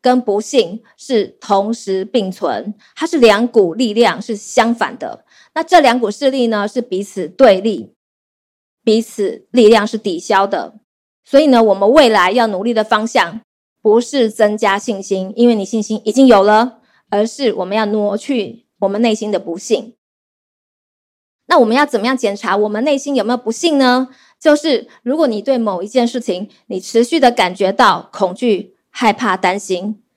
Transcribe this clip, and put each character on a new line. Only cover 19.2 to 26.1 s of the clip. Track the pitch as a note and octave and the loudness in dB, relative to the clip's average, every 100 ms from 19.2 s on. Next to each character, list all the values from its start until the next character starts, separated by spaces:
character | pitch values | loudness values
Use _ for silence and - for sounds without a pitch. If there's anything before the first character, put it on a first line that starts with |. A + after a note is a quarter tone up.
| G#3 | -4
的 | G3 | -6
不 | - F3 | -6 -12
信。 | - G3 A3+ _ _ _ _ _ _ _ _ _ _ _ _ _ _ _ - | -4 -4 -4 _ _ _ _ _ _ _ _ _ _ _ _ _ _ _ 0
那 | D#4+ | 2
我 | |
们 | A3 B3+ | 4 2
要 | |
怎 | D4 G#3 | 0 0
么 | A#3 | -2
样 | C4 | -2
检 | G3+ | -4
查 | G3+ F3+ G3+ | -4 -4 -2
我 | G#3+ | -2
们 | G#3+ | -2
内 | C#4+ C#4 | -2 -2
心 | C#4 C4+ | -2 -4
有 | |
没 | G#3 | -2
有 | B3 | -4
不 | A3+ | -4
信 | A#3 E4+ C#4+ | -4 -2 2
呢？ | B3+ B3+ C4 _ _ _ | 2 2 -2 _ _ _
就 | D#4 D4 | 2 2
是 | D#4+ A#3 - _ | 2 -2 -4 _
如 | A#3+ D#4 | -4 0
果 | C#4 | 0
你 | G#3+ | -2
对 | A#3+ B3+ | -2 -2
某 | A3 F3 | -2 -4
一 | G#3 | -4
件 | B3+ | 0
事 | A#3+ | 0